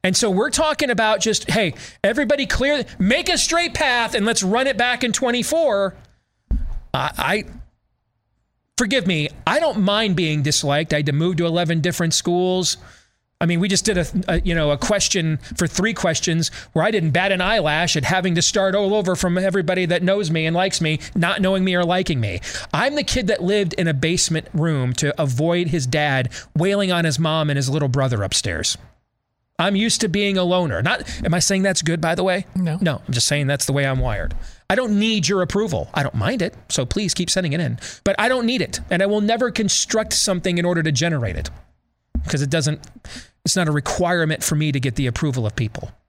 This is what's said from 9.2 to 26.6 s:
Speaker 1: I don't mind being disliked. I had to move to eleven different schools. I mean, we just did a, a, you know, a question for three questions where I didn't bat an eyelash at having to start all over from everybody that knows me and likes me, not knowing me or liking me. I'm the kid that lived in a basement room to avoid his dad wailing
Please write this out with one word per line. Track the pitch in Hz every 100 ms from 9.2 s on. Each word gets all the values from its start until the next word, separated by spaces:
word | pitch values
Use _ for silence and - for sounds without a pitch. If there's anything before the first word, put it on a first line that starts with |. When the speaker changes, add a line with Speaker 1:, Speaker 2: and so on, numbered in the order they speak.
| 147 - -
Speaker 1:
I | 269
don't | 320 214
mind | 190 208 220 180
being | 160 151
disliked. | 143 143 147 143 160
I | 151
had | 147
to |
move | 139 170 170
to | 170
eleven | 170 170 165
different | 160 - 165
schools. | - - 175 185 185 175 - - - _ _ _ _
I | 165
mean, | 170
we | 196
just | 190
did | - 180
a, | 160 - -
a, | 170
you | 175 170
know, | 151
a | 143
question | - 202 - 190 160 151 - -
for | 175
three | - 214
questions | 180 180 160 - 165 165 - -
where | 160 190
I |
didn't | 220 160
bat | 170 196
an | 185
eyelash | 185 220 151 151 170 160
at | 127
having | 185 185 165
to |
start | - 220 196 196
all | 196 214
over | 185 180
from | 185 175
everybody | 196 190 165 180 175
that | 175
knows | 180 196 165
me | 165 160
and | 170
likes | 190 -
me, | 160 156 - 190
not | 170 202
knowing | 190 190 190
me | 180
or |
liking | 170 180 180 143
me. | 107 85 - - -
I'm | 143 247 294
the |
kid | 185 254 196
that | 214
lived | 180 208 185
in | - 165
a |
basement | 139 160 175 - 160 -
room | 156 165 147 123
to | 123 147 -
avoid | 143 123 160 175 175
his | 165 127
dad | 151 147 135 127 - -
wailing | 151